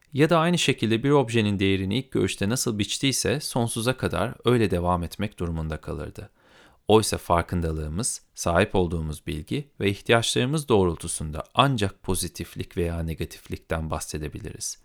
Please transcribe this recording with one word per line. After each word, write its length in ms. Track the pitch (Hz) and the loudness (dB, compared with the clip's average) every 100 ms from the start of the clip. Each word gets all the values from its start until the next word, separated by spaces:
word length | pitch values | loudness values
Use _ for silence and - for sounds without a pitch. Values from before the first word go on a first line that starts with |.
| _ | _
Ya 180 | 131 156 | 2 4
da 80 | 165 | 4
aynı 200 | 165 175 | 4 2
şekilde 440 | - 131 113 113 | 2 2 2 2
bir 80 | 139 | 4
objenin 480 | 143 123 113 104 98 | 4 4 2 2 2
değerini 400 | 98 95 95 113 | 2 2 0 -2
ilk 140 | 127 | -2
görüşte 360 | 110 98 - 98 | 0 0 0 -2
nasıl 300 | 127 - 107 | 0 -2 -2
biçtiyse 600 | 101 - 139 123 - 135 | -4 -2 0 0 -2 -2
sonsuza 560 | - 131 117 - 113 131 | -2 -2 -2 0 -2 0
kadar 380 | 98 87 107 - | -2 -2 -4 -2
öyle 260 | - 123 104 | 0 2 2
devam 320 | 87 87 87 | 2 2 0
etmek 360 | 85 - 101 - | -2 -6 -8 -4
durumunda 380 | 87 80 80 78 | -4 -4 -4 -6
kalırdı. 540 | - 78 76 - 101 _ _ - - _ - | -8 -8 -8 -12 -18 _ _ -20 -20 _ 4
Oysa 300 | 110 107 90 | 4 4 -2
farkındalığımız, 1040 | - 85 85 90 82 78 76 80 120 - - | 2 0 2 -2 -2 -4 -4 -4 -4 -6 -12
sahip 400 | - 90 85 104 | -6 0 4 4
olduğumuz 520 | 101 87 85 78 76 - | 2 0 0 -4 -6 -8
bilgi 440 | 78 78 131 143 _ | -8 -6 -6 -6 _
ve 100 | 101 | -4
ihtiyaçlarımız 800 | 98 - 117 113 123 123 156 143 | -2 2 2 4 0 0 -2 2
doğrultusunda 760 | 110 92 80 85 - 78 76 - | 4 4 0 -6 -8 -6 -8 -6
ancak 480 | - 139 127 101 - | 2 2 2 -2 -4
pozitiflik 720 | - 92 87 - 85 - - - | -4 -2 -2 -6 -10 -8 -8 -2
veya 260 | 85 82 | -2 -2
negatiflikten 880 | 82 80 78 - - 95 - 82 80 | -4 -4 -6 -10 -12 -12 -4 -4 -2
bahsedebiliriz. 880 | 78 - 78 76 - - - - - | -6 -6 -8 -8 -10 -12 -10 -10 -12